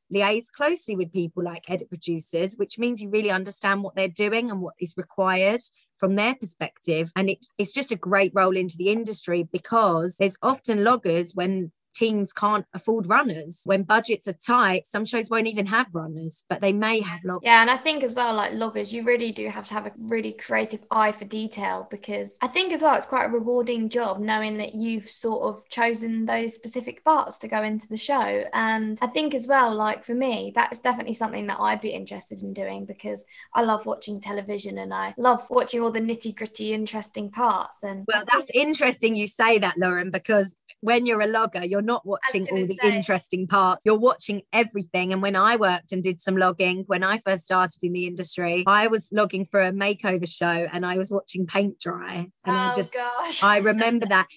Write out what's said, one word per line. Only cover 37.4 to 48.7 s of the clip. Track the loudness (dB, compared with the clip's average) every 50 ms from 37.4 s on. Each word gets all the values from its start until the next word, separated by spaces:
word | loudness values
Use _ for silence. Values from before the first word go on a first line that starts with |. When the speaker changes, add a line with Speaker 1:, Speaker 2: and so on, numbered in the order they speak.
| 0 2 2 0 -2 -6 -10 -12 -10
Speaker 2:
And | -10 -10 -8 -4
Speaker 1:
Well, | -2 0 0
Speaker 2:
I |
think | 2 2 0
Speaker 1:
that's | 0 0 0 0
interesting | 2 2 2 2 2 2 2 2 2 2 0 2
you | 0 -2 -2
say | 0 2 4 4 6 4
that, | 4 2 0 2
Lauren, | 2 2 2 0 -2 -2
because | -4 -4 0 2 4 4 2 2 -2 _ _ -20 -18 _
when | 0 2 2 2 4
you're | 2 2 2
a | 2 2
logger, | 2 2 0 0 -2 -4 -4
you're | -2 -2 0 0
not | 0 -2 -2 -2
watching | -4 -4 -2 -2 -2 -2 -2
Speaker 2:
I | -2
was | 0
Speaker 1:
all | 0 0
Speaker 2:
gonna | 0 -2
Speaker 1:
the | 0 0
Speaker 2:
say. | 2 2 2
Speaker 1:
interesting | 2 0 0 -2 -2 -2 -4 -4 -4 0 2
parts. | 4 4 6 4 4 2 2
You're | 4 4 6
watching | 6 4 2 2 -2 -8 -8 -8 -6 _
everything. | 0 0 2 0 -2 -6 -6 -4 -2 -2 0 0 0
And | 0
when | 0 2 2
I | 4 4 4 4
worked | 4 4 2 2 2 -2 -4
and | -4 -2 -2
did | -2 -4 -2
some | -2 0 2 4
logging, | 4 4 4 2 0 0 0 -2 -2 -2
when | -2 0 0
I | 0 0 0
first | 0 0 -2 -2 0
started | 0 2 2 2 2 0 -4 -4
in | -4 -2
the | -2 -4 -4
industry, | -6 -6 -8 -6 -6 -4 -2 0 0 0 2
I | 4